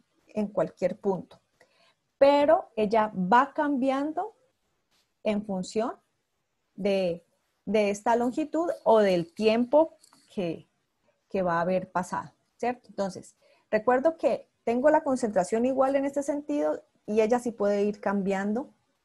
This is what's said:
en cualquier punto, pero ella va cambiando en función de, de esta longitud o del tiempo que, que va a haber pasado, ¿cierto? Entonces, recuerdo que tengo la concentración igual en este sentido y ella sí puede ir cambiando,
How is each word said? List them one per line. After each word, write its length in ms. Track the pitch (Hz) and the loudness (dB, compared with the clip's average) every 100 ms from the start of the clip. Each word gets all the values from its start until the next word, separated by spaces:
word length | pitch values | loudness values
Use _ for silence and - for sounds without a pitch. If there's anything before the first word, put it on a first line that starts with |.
| _ _ _ | _ _ _
en 200 | 214 208 | -6 -4
cualquier 520 | 185 185 - 180 196 | -2 -4 -2 -2 -2
punto, 420 | 202 185 - - _ _ _ _ _ _ _ - | -2 -4 -6 -20 _ _ _ _ _ _ _ 2
pero 500 | 277 285 294 349 - - | 4 4 4 2 0 -4
ella 360 | 208 220 214 185 | 0 2 0 -2
va 360 | 180 240 269 | 4 4 4
cambiando 840 | - 294 277 269 269 294 320 415 _ _ _ _ _ _ _ _ _ | 0 -2 0 0 -2 -4 -6 -8 _ _ _ _ _ _ _ _ _
en 200 | 214 208 | -4 -4
función 500 | 208 190 180 214 247 - _ _ _ _ _ _ _ - | -4 -6 -4 -4 -4 -6 _ _ _ _ _ _ _ -6
de, 500 | 196 196 180 170 _ _ _ _ - | -2 0 -2 -4 _ _ _ _ -2
de 240 | 214 202 | 0 0
esta 260 | 208 240 233 | 0 0 0
longitud 540 | 247 247 302 311 339 - | 0 -2 -4 -4 -4 -4
o 160 | 214 220 | 2 4
del 340 | 202 180 165 | 4 2 -2
tiempo 640 | - 214 226 240 294 320 _ _ _ _ | -2 0 2 2 4 2 _ _ _ _
que, 360 | - 175 156 - _ _ _ _ _ _ | -6 -6 -6 -12 _ _ _ _ _ _
que 100 | 196 | -4
va 160 | 180 170 | 0 0
a 40 | |
haber 280 | 170 185 185 | 0 -2 -2
pasado, 400 | 175 185 185 175 _ _ - | -6 -4 -8 -10 _ _ -8
¿cierto? 320 | 240 247 _ | -6 -6 _
Entonces, 460 | 202 196 - - _ _ _ - | -6 -6 -6 -18 _ _ _ -4
recuerdo 460 | 214 214 254 320 320 | -2 2 2 2 0
que 320 | 277 214 - _ - | -2 -2 -8 _ -4
tengo 240 | 240 294 | 2 4
la 120 | 311 | 4
concentración 640 | 302 262 226 202 180 226 247 | 2 -2 -2 -2 0 0 0
igual 300 | 262 262 277 | 0 0 0
en 100 | 277 | -2
este 180 | 285 | -4
sentido 600 | 285 294 294 294 302 302 _ _ - | -4 -6 -4 -4 -2 -4 _ _ -4
y 140 | 214 | 0
ella 180 | 214 240 | 2 0
sí 120 | 240 | -2
puede 320 | 214 202 202 | -4 -2 0
ir 180 | 202 208 | 0 -2
cambiando, 680 | 196 202 190 190 202 220 294 _ _ _ | -4 -2 -2 -2 -2 -4 -6 _ _ _